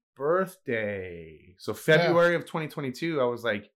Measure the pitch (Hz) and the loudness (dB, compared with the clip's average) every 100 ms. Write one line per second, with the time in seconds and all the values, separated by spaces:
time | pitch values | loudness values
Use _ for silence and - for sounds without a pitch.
0 | _ - 143 180 185 - 139 113 104 101 | _ -6 0 0 -2 -6 -6 -4 -4 -6
1 | 92 85 80 - - - - - - 160 | -10 -12 -16 -20 -20 -14 -10 -4 4 4
2 | 170 170 175 165 - 165 151 160 135 123 | 6 6 4 2 -2 -6 -6 -6 -8 -6
3 | 165 147 123 117 117 104 - | -4 0 0 0 -2 -4 -6